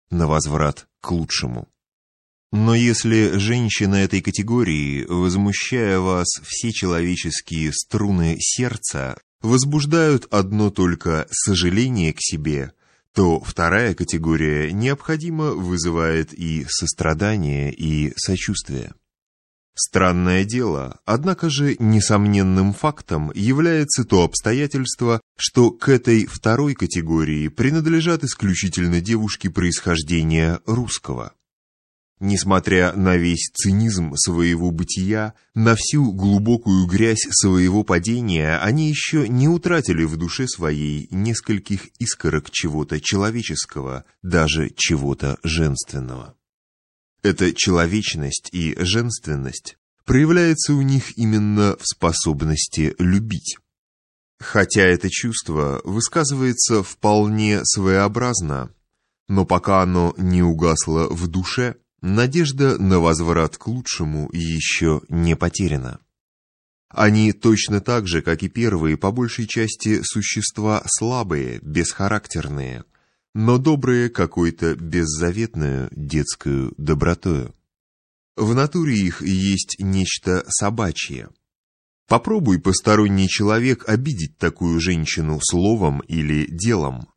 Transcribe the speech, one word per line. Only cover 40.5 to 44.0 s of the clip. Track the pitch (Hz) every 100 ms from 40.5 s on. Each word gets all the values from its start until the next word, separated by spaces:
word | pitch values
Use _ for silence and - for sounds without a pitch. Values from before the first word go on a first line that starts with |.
| - 80 76 76 76 -
нескольких | 95 110 113 - 104 - 98 - _
искорок | 120 - 80 76 -
чего-то | - 80 76 73 78
человеческого, | - 98 104 117 104 76 - 73 65 65